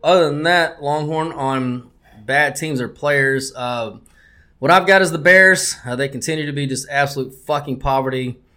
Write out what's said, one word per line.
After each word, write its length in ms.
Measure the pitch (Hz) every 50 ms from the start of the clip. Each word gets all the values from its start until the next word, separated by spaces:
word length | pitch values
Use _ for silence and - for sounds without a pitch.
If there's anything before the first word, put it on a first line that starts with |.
| -
other 220 | 151 180 185 165
than 160 | 151 143 147 156
that, 400 | 165 180 175 165 160 - - 147
Longhorn, 500 | 139 147 156 151 147 160 156 156 165 147
on 580 | - 135 135 135 131 131 127 123 123 120 - _ _ _ _ _ 110 107
bad 320 | 107 135 143 151 143 139
teams 280 | - 160 156 147 127 123
or 60 | 113
players, 640 | - - - 147 147 139 135 135 135 135 131 131 -
uh, 400 | 127 123 123 123 120 113 110 98 - _ _ _ _ _ _ _ _ _ _ _ _
what 120 | 127 143
I've 160 | 170 190 185
got 140 | 180 190 190
is 100 | 190 170
the 60 | 160 160
Bears. 580 | 147 175 185 190 190 185 185 - - - - - -
Uh, 100 | 123 123
they 120 | 123 139 127
continue 360 | - 127 117 - 160 156 151
to 80 | 147 143
be 140 | 143 143
just 200 | 135 131 123 - -
absolute 420 | 143 139 143 139 143 143 131 127 -
fucking 440 | - - - 151 143 143 143 131 127
poverty. 600 | - 143 135 135 131 131 131 131 127 123 120 - _ _ _